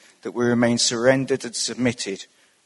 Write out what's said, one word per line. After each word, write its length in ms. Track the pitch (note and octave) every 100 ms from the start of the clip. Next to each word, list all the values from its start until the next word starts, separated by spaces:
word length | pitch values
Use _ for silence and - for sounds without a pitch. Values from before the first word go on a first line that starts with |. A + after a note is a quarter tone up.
| - _
that 120 | A#2
we 120 | F#2+ A#2+
remain 320 | A#2+ A#2+ A#2
surrendered 680 | - A#2+ B2 C3+ C3 C3 B2
and 100 | -
submitted 720 | - A2+ B2+ A2+ G2+ F#2+ - _ _ _